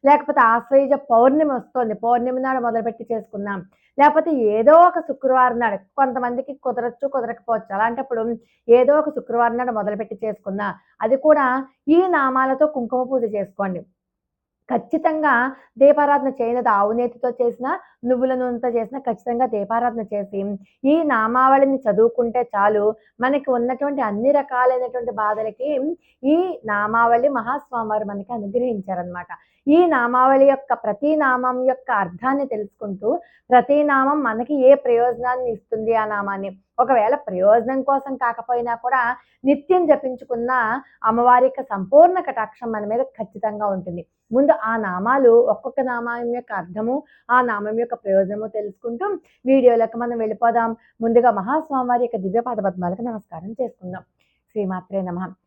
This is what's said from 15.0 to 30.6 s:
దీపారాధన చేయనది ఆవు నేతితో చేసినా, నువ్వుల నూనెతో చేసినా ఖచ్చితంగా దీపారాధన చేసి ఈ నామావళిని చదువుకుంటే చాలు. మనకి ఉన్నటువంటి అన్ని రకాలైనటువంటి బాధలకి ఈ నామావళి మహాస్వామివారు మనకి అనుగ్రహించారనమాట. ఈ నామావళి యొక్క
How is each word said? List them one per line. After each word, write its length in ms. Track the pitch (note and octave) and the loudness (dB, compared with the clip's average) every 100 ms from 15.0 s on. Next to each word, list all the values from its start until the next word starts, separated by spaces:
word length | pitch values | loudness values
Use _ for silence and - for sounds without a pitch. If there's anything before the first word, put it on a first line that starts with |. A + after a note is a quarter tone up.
| D#4+ D#4 D4+ A#3+ B3+ C4+ _ - | -2 -2 0 0 -2 -8 _ 4
దీపారాధన 520 | C#4 D4 C#4+ C#4+ C4+ C4 | 4 6 2 2 0 -4
చేయనది 300 | A#3 B3 A#3 | -2 0 0
ఆవు 220 | G3+ G3+ A#3 | 2 2 0
నేతితో 320 | A#3+ - B3+ A#3+ | -4 -4 -6 -2
చేసినా, 320 | A#3+ A#3 B3+ F#4 _ _ | -4 -2 -6 -6 _ _
నువ్వుల 280 | A#3+ B3+ C4 | -4 0 0
నూనెతో 340 | B3+ B3 A#3+ B3 | -2 -4 -4 -2
చేసినా 240 | A#3 A3 C4+ | -2 -4 -8
ఖచ్చితంగా 460 | B3+ A3+ - A#3+ B3+ | -8 -6 -6 -2 -2
దీపారాధన 500 | G#3+ G3 A#3 A#3+ A#3 G#3+ | -2 -2 -2 -2 -4 -6
చేసి 260 | G#3 G3 G3 G3+ G3 G3 _ C4+ | -8 -6 -6 -6 -8 _ _ 0
ఈ 40 | D#4+ D4+ | 2 2
నామావళిని 680 | A#3 A3 B3 C4 C4+ C4+ C4+ | 0 0 2 4 4 4 2
చదువుకుంటే 560 | A#3+ G3 A#3 A#3 A#3 B3 A#3+ | 0 2 2 2 -2 -2 -2
చాలు. 320 | G3+ G#3 G#3+ G#3 A3 _ _ | 0 2 2 0 -2 _ _
మనకి 280 | B3+ C#4+ C#4 A#3+ | -2 -2 -2 -2
ఉన్నటువంటి 440 | A#3+ B3+ C#4+ C#4 A3+ | -2 -4 -4 -4 -4
అన్ని 220 | G#3 B3+ | 0 2
రకాలైనటువంటి 840 | D4 C#4 B3+ B3+ B3+ B3 B3+ A#3+ G#3 | 0 0 0 0 0 -4 -6 -8 -4
బాధలకి 480 | G#3+ G#3+ A3 G#3 C4+ C#4+ D4 F4 _ _ C4 | -4 -2 -6 -6 -4 -4 -4 -8 _ _ 0
ఈ 40 | D#4+ F#4 - | 2 0 -6
నామావళి 640 | A3 G#3 G#3+ A3+ A#3 A#3 C#4 C4 | -4 -2 0 2 4 4 2 0
మహాస్వామివారు 680 | A3 C#4 - A#3+ A3 G#3+ G#3 | -4 -8 -6 -8 -4 -4 -4
మనకి 200 | G3+ F#3+ A#3+ | -10 -10 -10
అనుగ్రహించారనమాట. 880 | G3+ A#3+ B3 G#3 F#3+ F3+ F3+ F3 F3 E3+ _ _ C#4 | -6 -4 -4 -6 -6 -8 -8 -12 -14 -20 _ _ 2
ఈ 120 | D#4+ F4 | 4 4
నామావళి 520 | C4+ A#3+ B3+ C4 C4+ C#4 | 2 2 4 4 6 6
యొక్క 220 | C4+ | 4